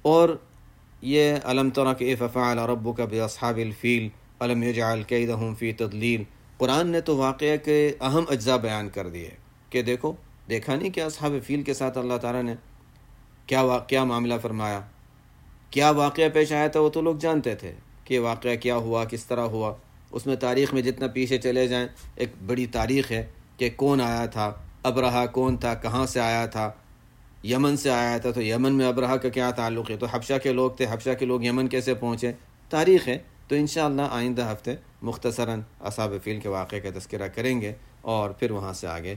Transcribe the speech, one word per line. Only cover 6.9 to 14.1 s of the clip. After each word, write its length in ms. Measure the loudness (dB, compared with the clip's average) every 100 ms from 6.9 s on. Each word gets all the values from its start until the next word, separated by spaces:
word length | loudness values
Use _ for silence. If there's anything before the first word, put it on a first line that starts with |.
| 0
تو 160 | 2 2
واقعہ 380 | 2 2 0 2
کے 280 | 2 4 4 0
اہم 240 | 0 2 2
اجزاء 280 | 0 2 2
بیان 320 | 2 -4 -6
کر 200 | -8 -8
دیے 200 | -10 -14 -16 -20 -20 -4
کہ 120 | -4
دیکھو، 320 | -2 -2 -4 -6 -16 -20 -6
دیکھا 260 | -4 -2
نہیں 140 | -2 -2
کہ 100 | -4
اصحاب 320 | -4 -2 -2 -2
فیل 180 | -2 -2
کے 100 | -2
ساتھ 240 | -2 -2 -2
اللہ 200 | -2 -2
تعالیٰ 260 | -2 -2
نے 100 | -4 -6 -12 -20 -20 -20 -20 -20 -20 -20
کیا 160 | -2 2
وا-، 260 | 4 2 2
کیا 160 | 2
معاملہ 300 | 2